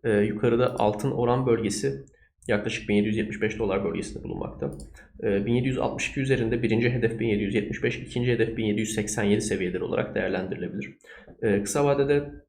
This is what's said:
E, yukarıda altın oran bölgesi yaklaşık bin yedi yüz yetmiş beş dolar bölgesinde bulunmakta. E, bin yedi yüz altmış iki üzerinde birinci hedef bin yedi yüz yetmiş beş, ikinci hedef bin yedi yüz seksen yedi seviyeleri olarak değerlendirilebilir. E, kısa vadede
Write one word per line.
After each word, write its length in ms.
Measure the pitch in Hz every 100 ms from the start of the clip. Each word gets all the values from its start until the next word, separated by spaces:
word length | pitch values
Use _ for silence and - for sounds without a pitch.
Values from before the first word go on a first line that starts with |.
E, 80 | 117
yukarıda 640 | 104 104 - 123 117 127 -
altın 320 | 107 104 139
oran 340 | 120 120 127 127
bölgesi 600 | 110 107 - 135 135 - _ _ _ -
yaklaşık 420 | 104 113 - -
bin 60 | 104
yedi 120 | 107
yüz 100 | 107
yetmiş 240 | 104 -
beş 180 | 107 -
dolar 260 | 107 95 101
bölgesinde 380 | - - -
bulunmakta. 480 | - - - - - 147 - - - -
E, 220 | 107 101 104
bin 80 |
yedi 140 | 120 131
yüz 100 | 127
altmış 320 | 110 - -
iki 120 | -
üzerinde 420 | 131 127 113 117
birinci 260 | 113 110 120
hedef 300 | 123 113 -
bin 80 | 117
yedi 160 | 104
yüz 120 | 101 101
yetmiş 280 | - -
beş, 160 | 123 -
ikinci 320 | - 123 123
hedef 260 | 117 110 -
bin 80 | 107
yedi 140 | 104
yüz 160 | 107 110
seksen 280 | 104 -
yedi 180 | 104 104
seviyeleri 420 | - 95 90 90
olarak 320 | - - - -
değerlendirilebilir. 760 | 95 92 92 90 87 98 101 - - - - -
E, 220 | 113 101
kısa 220 | 104 147 143
vadede 380 | 139 139 143 143 -